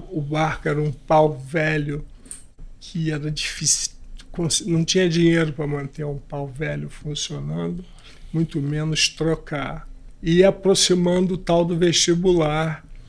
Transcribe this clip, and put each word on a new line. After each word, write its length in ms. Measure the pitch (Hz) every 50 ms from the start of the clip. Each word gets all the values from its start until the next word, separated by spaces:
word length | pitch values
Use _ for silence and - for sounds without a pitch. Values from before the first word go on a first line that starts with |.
| - -
o 80 | 190 160
barco 460 | 143 143 151 156 160 156 - - - 156
era 140 | 147 151
um 100 | 151 151
pau 420 | 123 - - - 160 156 156 151 147 131 131 135
velho, 540 | 160 165 151 151 156 151 147 147 143 147 - - - - - - - - - - - - - - - -
que 300 | - - - 170 160 156
era 200 | 151 147 147 151
difícil, 600 | 156 - - - - - 160 143 - - - - - - - - - - - -
cons-, 340 | - - 170 156 - - -
não 180 | 202 165 165 165
tinha 240 | - - 185 185 175
dinheiro 460 | 160 170 170 165 165 170 165 156 139
pra 120 | 156 151
manter 380 | 147 143 143 139 139 - - 151
um 120 | 147 143 143
pau 280 | - - 151 143 143 139
velho 420 | 123 143 156 147 147 147 147 143
funcionando, 920 | - - - 151 147 - - - 156 139 139 147 156 165 170 170 175 175 185 - - - - - - - - - -
muito 260 | 160 165 160 - 151
menos 460 | 139 143 151 151 156 156 156 147 - -
trocar. 800 | - - 156 165 156 156 - - 156 - - - - 151 - - - - - - - -
E 220 | - 165 170 175 190
aproximando 920 | 196 190 190 - 190 190 175 - - 180 180 175 175 180 185 190 180 185
o 20 | 160
tal 260 | - - 170 170 170
do 140 | 170 175 165
vestibular, 1040 | 180 175 156 - - 180 170 175 180 190 180 170 156 151 151 156 160 160 156 - - - - - -